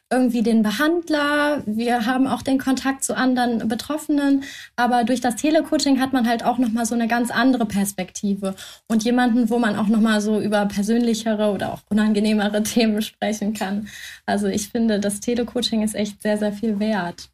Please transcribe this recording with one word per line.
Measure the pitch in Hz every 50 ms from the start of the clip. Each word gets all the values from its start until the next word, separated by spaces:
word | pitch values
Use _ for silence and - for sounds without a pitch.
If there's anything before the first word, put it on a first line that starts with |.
| _ -
irgendwie | 240 254 254 240 233 240
den | 208 233 226 226 214
Behandler, | 208 202 214 302 311 339 349 330 - 311 294 294 294 294 294 294 294 294 262 -
wir | 208 214 220 240 240 240 240 220
haben | 240 254 262 269 -
auch | - 247
den | - 277 269 262
Kontakt | - 269 262 247 - 269 269 269 -
zu | - - -
anderen | 262 262 254 247 247 240 233 214 220 220
Betroffenen, | 233 226 - - 294 311 - - 302 285 285 277 277 269 269 - - - - - _ -
aber | 240 233 247 247 233
durch | 220 254 247
das | - 247 -
Telecoaching | - - 311 311 320 285 - 311 294 - 285 269 240
hat | 262 269 -
man | 262 226 233
halt | 233 226 -
auch | 233 247 254
nochmal | 262 226 214 233 233
so | 226 240
eine | 233 233 220
ganz | 233 240 247 233
andere | - 220 240 269 254 254 233
Perspektive | 214 - 202 196 196 - - 180 - - - - 202 202 196 196 190 196 - - - - - _ -
und | 226 220 214
jemanden, | 240 247 247 247 247 220 247 240 214
wo | 240 233
man | 233 208 208
auch | - 220 196
nochmal | 226 214 220 226 214 208
so | 202 214 214 208
über | - 208 208 208 202
persönlichere | 202 202 202 202 214 233 240 240 233 220 214 - 226 214 208 214 208
oder | 196 185 - - -
auch | - - -
unangenehmere | 208 214 214 214 214 202 214 214 214 214 202 208 208 214 214
<laughs> |
Themen | - - 240 226 220 208 208
sprechen | 214 - - - 202 208 214 - 202 202 220
kann. | - 202 190 202 208 214 - - - - - - - _
Also | - 202 202 208 196
ich | 190 214 - -
finde, | - 240 226 226 214 202
das | 208 202 202 -
Telecoaching | - - 240 233 240 240 - 247 226 - 226 220 214
ist | 214 -
echt | 208 214 202 - -
sehr, | - 214 208 208
sehr | 208 208 202
viel | 202 233 226 208 202
wert. | 208 220 220 196 175 175 175 - - -